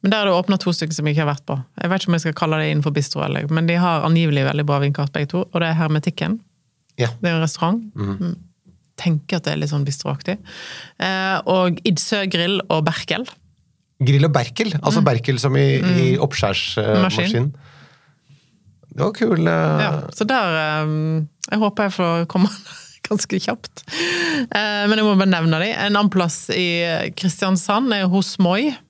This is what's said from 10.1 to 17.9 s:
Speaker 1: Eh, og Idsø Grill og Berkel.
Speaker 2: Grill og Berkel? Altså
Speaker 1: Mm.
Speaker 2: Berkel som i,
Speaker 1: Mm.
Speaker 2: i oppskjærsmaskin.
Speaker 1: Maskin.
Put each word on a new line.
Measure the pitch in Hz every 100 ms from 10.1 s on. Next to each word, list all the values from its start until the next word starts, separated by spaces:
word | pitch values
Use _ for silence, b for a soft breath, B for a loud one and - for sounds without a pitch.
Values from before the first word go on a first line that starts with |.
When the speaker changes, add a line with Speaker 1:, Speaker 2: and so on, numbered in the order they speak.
| 139 - 202 B B B B B _
Speaker 1:
Eh, | 185 190 190 190 -
og | 185 180 175
Idsø | 226 165 - 208 190
Grill | 175 175 196 -
og | 160
Berkel. | 156 165 - 170 247 - _ _ _ _ _ _
Speaker 2:
Grill | 131 139
og | 160
Berkel? | 139 117 - 226 151
Altså | - 220
Speaker 1:
Mm. |
Speaker 2:
Berkel | 147 117 117 127
som | 135 135
i, | 139 135
Speaker 1:
Mm. | 180 180
Speaker 2:
i | 127 -
oppskjærsmaskin. | 147 - 101 95 - - 107 104
Speaker 1:
Maskin. | 95 104 127 117 135 b b b b